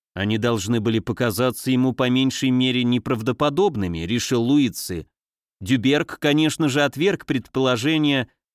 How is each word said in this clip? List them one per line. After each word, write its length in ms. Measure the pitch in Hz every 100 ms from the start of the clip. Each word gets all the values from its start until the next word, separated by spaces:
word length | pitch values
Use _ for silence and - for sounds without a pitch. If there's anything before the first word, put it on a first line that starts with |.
| _ 87
«Они 220 | 104 110
должны 440 | 120 113 98 120
были 180 | 107 110
показаться 720 | 110 113 120 101 127 - -
ему 220 | 127 131
по 160 | 117 127
меньшей 400 | 127 135 - 131
мере 340 | 127 127 127
неправдоподобными», 1160 | 123 123 139 120 110 120 147 143 196 127 92 82
решил 440 | 85 117 - 123
Луици. 640 | 117 147 127 - - 87 - _ _ _ _ _
Дюберг, 580 | 95 127 120 147 - -
конечно 480 | 147 147 156 - 156
же, 160 | 135
отверг 420 | 143 135 185 180 -
предположение, 1040 | 135 - 139 131 123 139 160 147 135 120 _ _